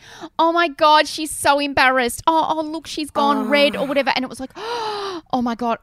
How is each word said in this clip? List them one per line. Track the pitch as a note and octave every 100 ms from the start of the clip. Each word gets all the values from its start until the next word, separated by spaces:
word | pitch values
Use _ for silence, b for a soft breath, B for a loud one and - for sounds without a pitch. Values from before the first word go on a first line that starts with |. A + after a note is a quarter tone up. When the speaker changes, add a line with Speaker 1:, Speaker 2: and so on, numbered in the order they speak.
| B B D#4+ -
Speaker 1:
"Oh | E4
my | E4+ E4+
God, | C#4 D#4 D4+ D4+
she's | - D#4
so | - D#4 C#4+
embarrassed. | C#4+ C#4 C4 C4 A#3+ - -
Oh, | D#4+ -
oh, | D#4+
look, | D4+ D#4+ -
she's | - D4
gone | - C#4+ C#4
Speaker 2:
Oh. | -
Speaker 1:
red," | C#4+ C#4+ -
or | C4+
whatever. | C#4 C4 -
And | B3+
it |
was | B3+
like, | C4
<gasps> | E4
"Oh | A4 A#4+ G#4+ G#4 G4 F4 - C4
my | A#3+
God," | A3+ A#3+ A3+